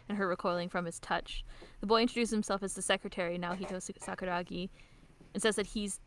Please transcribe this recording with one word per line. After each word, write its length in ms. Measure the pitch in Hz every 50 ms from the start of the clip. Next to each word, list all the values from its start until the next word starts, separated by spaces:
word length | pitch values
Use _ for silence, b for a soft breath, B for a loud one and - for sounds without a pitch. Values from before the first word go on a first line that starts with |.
| B
and 100 | B 202
her 100 | 202 196
recoiling 420 | 180 180 - - 190 175 175 175 180
from 160 | - 180 175
his 140 | 170 - -
touch. 440 | - - - 170 - - - - - B B B B B B B
The 60 | -
boy 140 | 202 226 226
introduces 300 | 233 240 - 240 233 202
himself 300 | 226 214 208 - 202 196
as 140 | 202 190 -
the 60 | 190 185
secretary, 560 | - 196 190 - 202 - - 180 170 175 180
Naohito 420 | 175 175 180 190 185 185 190 185
Sa-, 320 | - - 196 - - - 185
Sakuragi, 560 | - 185 185 175 175 180 - - 180 180 190 B B B B B B B B B - - - -
and 80 | 208
says 140 | - 220 202
that 100 | 220 202
he's 340 | - - 226 208 196 - - -